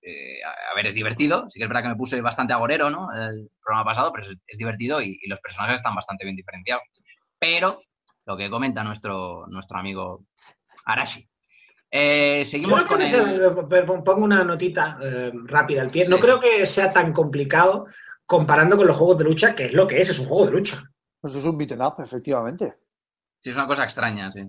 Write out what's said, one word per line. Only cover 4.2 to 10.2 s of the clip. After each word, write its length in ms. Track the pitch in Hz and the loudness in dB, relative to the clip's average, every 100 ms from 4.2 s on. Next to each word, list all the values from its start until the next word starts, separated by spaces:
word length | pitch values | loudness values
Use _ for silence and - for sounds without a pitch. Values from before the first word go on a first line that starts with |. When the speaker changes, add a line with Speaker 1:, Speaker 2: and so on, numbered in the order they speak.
| 98 | -14
Speaker 1:
es, 100 | 95 _ | -18 _
es 120 | 107 | -10
divertido 420 | 113 104 117 151 | -8 -6 -4 -4
y, 180 | 104 95 | -4 -10
y 60 | 98 | -12
los 120 | 98 | -12
personajes 360 | - 98 104 123 | -12 -8 -6 -4
están 180 | 120 | -4
bastante 300 | 95 95 98 | -6 -10 -12
bien 120 | 98 95 | -10 -12
diferenciados. 460 | 92 92 95 123 - _ _ _ _ _ | -14 -14 -6 -6 -8 _ _ _ _ _
Pero 420 | 165 170 185 196 _ _ _ _ - | -2 0 0 -4 _ _ _ _ -12
lo 100 | 95 | -8
que 140 | 98 | -6
comenta 320 | 113 131 113 | -4 -4 -4
nuestro, 640 | 107 107 107 95 92 87 92 | -8 -8 -8 -8 -8 -12 -14
nuestro 300 | 95 95 92 | -16 -12 -10
amigo 460 | 95 95 92 90 | -8 -8 -10 -12